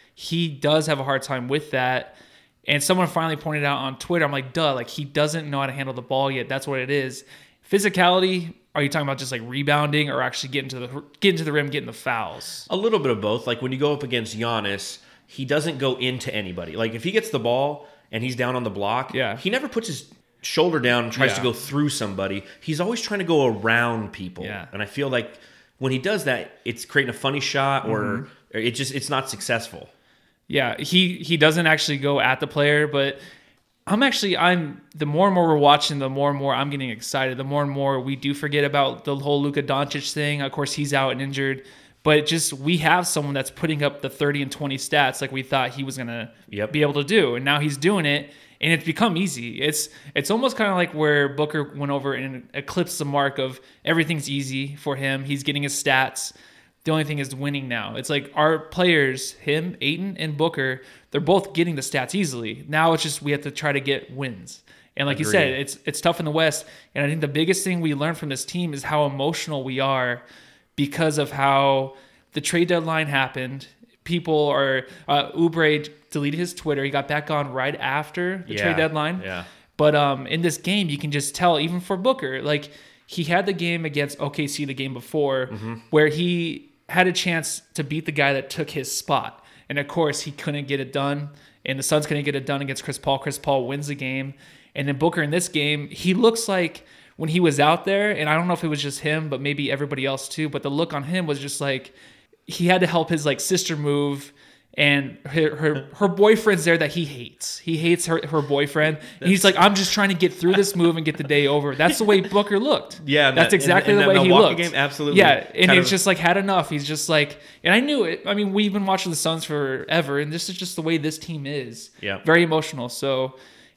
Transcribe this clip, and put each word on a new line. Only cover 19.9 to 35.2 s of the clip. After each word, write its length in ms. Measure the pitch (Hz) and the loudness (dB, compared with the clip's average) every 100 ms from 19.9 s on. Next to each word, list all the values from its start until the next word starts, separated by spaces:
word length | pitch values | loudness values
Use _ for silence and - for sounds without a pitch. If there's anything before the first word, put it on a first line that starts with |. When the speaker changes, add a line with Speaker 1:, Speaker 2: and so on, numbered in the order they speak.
| 131 - - _ _ | -8 -12 -20 _ _
Speaker 2:
shoulder 360 | - - 175 160 | -4 2 2 2
down 240 | 123 120 117 | 2 2 0
and 80 | |
tries 200 | 113 135 | 0 0
to 40 | 98 | 2
Speaker 1:
Yeah. 60 | |
Speaker 2:
go 100 | 123 | 0
through 360 | 113 - 143 147 | -2 -4 -2 0
somebody. 540 | 139 107 95 95 98 - - | 0 -4 -4 -4 -4 -8 -12
He's 200 | - 151 | -6 -4
always 180 | 180 226 | -2 -4
trying 200 | - 202 | -4 -4
to 60 | 170 | 2
go 200 | 160 131 | 4 4
around 640 | 104 110 117 120 113 101 | 2 2 4 2 -2 -6
people. 320 | - 92 87 | -10 -12 -10
Speaker 1:
Yeah. 220 | 95 101 82 | -10 -10 -10
Speaker 2:
And 80 | 98 | -10
I 60 | 104 | -8
feel 200 | - 139 | -4 -2
like 260 | 127 - - - - _ _ | -2 -4 -10 -20 -20 _ _
when 140 | 131 | -2
he 80 | 131 | -2
does 240 | 151 214 143 | 0 -2 0
that, 340 | 120 - - - | -2 -4 -10 -10
it's 180 | 113 | -8
creating 280 | - 143 127 | -4 -2 -2
a 60 | 110 | -2
funny 220 | 135 143 | -4 -2
shot 480 | 135 139 139 135 110 | -2 -2 0 0 -2
or 140 | 110 | -2
Speaker 1:
Mm-hmm. 560 | 104 101 139 - _ 110 | -2 -4 -8 -16 _ -4
Speaker 2:
it 140 | 113 | -4
just, 220 | 117 135 | -2 -6
it's 160 | 135 - | -6 -4
not 200 | 135 135 | -4 -4
successful. 580 | 104 - 117 - 78 - _ _ _ _ _ - | -8 -4 -4 -4 -14 -18 _ _ _ _ _ -4
Speaker 1:
Yeah, 280 | 143 123 110 | -2 -2 -4
he, 400 | 143 180 185 180 | 0 2 2 0
he 180 | - 170 | -2 4
doesn't 300 | 151 160 165 | 4 4 4
actually 320 | 156 - 143 | 2 2 -2
go 200 | 139 139 | 0 2
at 200 | 123 131 | 2 0
the 80 | 147 | -2
player, 400 | 151 143 147 151 | 0 2 4 2
but 320 | 139 139 135 - - _ _ _ _ - | 0 -2 -4 -12 -20 _ _ _ _ -2
I'm 140 | 208 | 2
actually, 320 | 269 233 202 175 | 2 2 0 2
I'm, 460 | 175 180 151 - - 151 | 4 2 0 -8 -16 -6
the 100 | 147 | -2
more 220 | 151 | 2